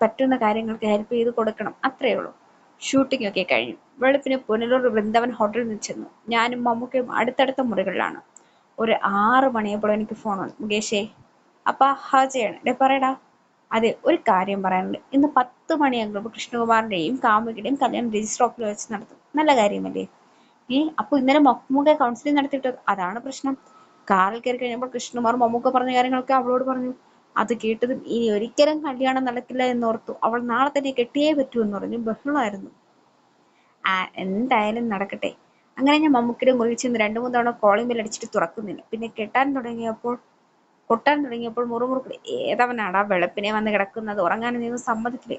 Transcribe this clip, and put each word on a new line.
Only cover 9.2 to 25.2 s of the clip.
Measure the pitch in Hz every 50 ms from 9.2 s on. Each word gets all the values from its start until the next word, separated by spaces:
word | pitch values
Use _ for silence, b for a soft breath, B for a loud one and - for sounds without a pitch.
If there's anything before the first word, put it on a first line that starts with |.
| 208 214 247 262 269 269
മണിയപ്പോൾ | 240 220 214 202 208 214 214 214 214
എനിക്ക് | 214 214 214 214
ഫോൺ | - - 220 196 190
വന്നു. | 156 - - -
"മുകേഷേ." | - 214 208 214 214 - 220 202 202 214 - _ - _ _ _ _ _ _ _ -
"അപ്പാ, | - - - 269 269 269 -
ഹാജയാണ്." | - - - 269 269 262 269 262 226 190 170 -
"ഡേ | - -
പറയടാ." | 262 - 269 262 269 269 262 254 - - _ _ _ _ _ _ _ _ _ -
"അതെ, | 220 226 226 220 - - -
ഒരു | - 339
കാര്യം | 330 - 233 196 185 190 202 196 196 190
പറയാനുണ്ട്. | 190 185 185 190 190 202 - - _ -
ഇന്ന് | 277 285 294
പത്ത് | - 254 247 - - _ _ - 330
മണിയാകുമ്പോൾ | 302 294 269 247 233 220 208 208 202 220 226
കൃഷ്ണകുമാറിന്റെയും | - 214 - - 247 240 233 226 226 220 226 220 196 175 156 156 254
കാമുകിയുടെയും | 262 - 233 214 214 226 233 226 202 214 262 277
കല്യാണം | 269 269 240 - 220 240 233
രജിസ്റ്റർ | 214 208 220 214 - - 247
ഓഫീസിൽ | 233 - - 226
വെച്ച് | 208 208 - - -
നടത്തും. | 220 214 - - - - _ _ -
നല്ല | 285 311 302 277
കാര്യമല്ലേ?" | 240 208 202 196 190 190 190 160 190 190 - _ _ b b b b b b b b _ -
"ഏ, | 247 277 311 311 - -
അപ്പൊ | 320 - 294 277
ഇന്നലെ | 254 262 277 302
മമ്മൂക്ക | 294 262 240 247 - - 262 277 285 302 302
കൗൺസിലിംഗ് | 302 269 240 240 226 - 294 294 285
നടത്തിയിട്ട്?" | 269 277 - 262 262 254 254 - - -
"അതാണ് | 202 196 180 180 202 240
പ്രശ്നം. | 240 269 269 - - 269 269 - _ b b b b b b _ - -
കാറിൽ | 202 190 185 196 220 240
കയറി | 233 254 247 247
കഴിഞ്ഞപ്പോൾ | 254 240 233 233 254 254
കൃഷ്ണകുമാർ | 247 240 - - - 240